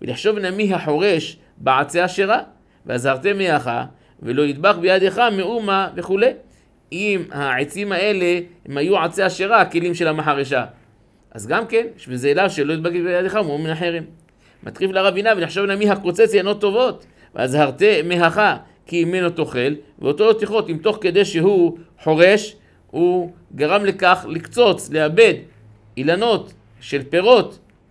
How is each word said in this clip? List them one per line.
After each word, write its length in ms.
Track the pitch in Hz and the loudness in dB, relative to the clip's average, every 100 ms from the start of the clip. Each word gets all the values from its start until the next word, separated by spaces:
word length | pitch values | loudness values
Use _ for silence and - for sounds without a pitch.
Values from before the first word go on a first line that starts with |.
"ולחשוב 360 | - 123 214 208 | -10 -4 -2 -2
נמי 360 | 185 196 208 | -2 -2 -2
החורש 640 | 175 147 151 202 165 - - _ - | -2 -2 0 0 0 -4 -12 _ -6
בעצי 480 | 131 131 143 170 | 0 0 0 0
אשרה, 340 | 180 196 196 233 - _ _ _ - | -2 0 0 -2 -4 _ _ _ -8
ועזרתם 520 | 123 135 131 190 202 | -4 -2 -2 0 0
מאחה, 460 | 185 151 123 117 127 - _ _ | 0 0 -2 -6 -8 -14 _ _
ולא 200 | 110 131 | -4 0
ידבק 340 | 147 139 190 180 | 0 0 0 2
בידך 420 | 175 190 185 190 240 196 | 2 2 2 2 0 0
מאומה" 520 | 180 233 202 196 190 | -4 -4 -2 -2 -2
וכולי. 360 | 175 170 196 240 - - _ _ _ - | -6 -4 0 0 0 -10 _ _ _ -14
אם 300 | 170 208 190 170 | -6 -2 -2 -4
העצים 640 | 139 139 127 147 185 202 | -6 -4 -2 -4 -6 -4
האלה, 480 | 180 208 190 175 175 175 _ - | -2 0 0 0 -2 -4 _ -10
הם 100 | 139 | -4
היו 220 | 165 196 | 0 0
עצי 280 | 165 175 190 | 0 -2 -2
אשרה, 340 | - 196 226 | -2 2 4
הכלים 340 | 175 170 175 | 4 0 -2
של 140 | 165 165 | -2 -2
המחרשה, 560 | 156 151 139 131 135 113 - _ _ _ _ _ | 0 -2 -2 -2 -4 -4 -10 _ _ _ _ _
אז 160 | 113 104 | -14 -4
גם 200 | 180 220 | -4 -2
כן, 200 | 147 - - | -2 -2 -8
יש 120 | - | -10
בזה 220 | 127 143 | -4 0
אליו 200 | 156 190 | 2 0
שלא 220 | - 143 | 0 -2
ידבק 200 | 160 165 | -2 -4
בידך 420 | 175 175 180 185 | -4 -2 -2 -2
מאומה 300 | 208 170 147 | -2 -2 -4
מן 60 | 160 | -6
החרם. 340 | 160 175 170 160 - _ _ _ _ | -4 -4 -6 -10 -18 _ _ _ _
מתקיף 280 | - 110 190 | -18 -6 -2
לרב 260 | 190 196 185 | 0 0 2
הנה, 140 | 214 202 | 0 0
"ולחשוב 280 | 160 170 | 0 -2
נמי 260 | 196 196 208 | -2 0 0
הקוצץ 440 | 196 180 175 226 | 0 0 2 4
ינות 260 | 196 190 208 | 4 0 -2
טובות, 460 | 202 214 254 - - _ _ | 0 0 0 -2 -14 _ _
ועזרתם 760 | - 127 143 143 131 208 180 170 | -4 0 2 2 2 2 4 2
מהכה, 480 | 175 165 175 208 131 - _ - | 2 2 2 0 0 -6 _ -6
כי 180 | 170 | -2
ממנו 260 | 170 185 175 | 0 0 -2
תאכל, 440 | 170 151 127 123 147 - - | -2 -4 -2 -2 -4 -10 -6
ואותו 280 | 123 151 220 | -2 2 4
לא 60 | |
תכרות", 380 | 220 202 220 156 | 2 0 -2 -4
אם 80 | 156 | -4
תוך 160 | 214 202 | -2 -2
כדי 240 | 185 175 | 0 2
שהוא 540 | 196 165 180 196 170 - - _ | 2 2 2 4 2 0 -16 _
חורש, 540 | 160 156 180 214 214 - _ _ _ | 0 6 6 6 0 -14 _ _ _
הוא 420 | 151 175 180 175 - - | 0 0 0 -4 -10 -14
גרם 300 | 135 151 202 | -4 0 0
לכך 420 | 202 196 180 180 - | 0 0 2 2 0
לקצוץ, 640 | 165 - 240 233 185 - | -10 -4 2 4 2 -2
לאבד 440 | 151 151 170 220 147 - _ - - _ - | -2 0 4 4 4 -6 _ -20 -20 _ -6
אילנות 560 | 143 180 233 208 - - _ _ | -2 0 0 -2 -4 -20 _ _
של 220 | - 143 131 | -8 -6 -2
פירות, 480 | 170 202 247 - - _ _ _ | 0 4 4 4 -6 _ _ _